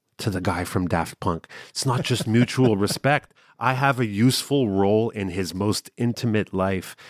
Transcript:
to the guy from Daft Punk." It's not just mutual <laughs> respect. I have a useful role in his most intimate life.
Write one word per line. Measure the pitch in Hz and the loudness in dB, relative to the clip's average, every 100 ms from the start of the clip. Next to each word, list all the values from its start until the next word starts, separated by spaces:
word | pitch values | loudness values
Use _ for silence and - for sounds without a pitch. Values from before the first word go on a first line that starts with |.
| _ - | _ -8
to | - | -4
the | 95 | -4
guy | 90 87 | -2 -2
from | 90 - 90 | -2 -2 0
Daft | 85 82 - | 0 -2 -4
Punk." | 95 82 - - - | -4 -4 -6 -20 -14
It's | - 135 | -6 -2
not | 123 | -2
just | - 123 - | 0 -2 2
mutual | 110 120 - 127 104 | 2 2 2 2 4
<laughs> | 101 | 0
respect. | - 135 143 - _ _ - | 0 0 0 -2 _ _ -4
I | 120 | -2
have | 127 139 127 | 2 2 2
a | 120 | 0
useful | 101 123 127 - 143 120 | 2 2 2 0 0 2
role | 95 98 107 113 | 2 4 4 2
in | - 95 | -2 -4
his | 90 90 | -4 -4
most | 92 104 101 - - | -2 0 -2 -4 -4
intimate | 120 113 120 107 95 | -2 -2 0 0 0
life. | 92 95 95 - - - | 0 0 -2 -6 -14 -20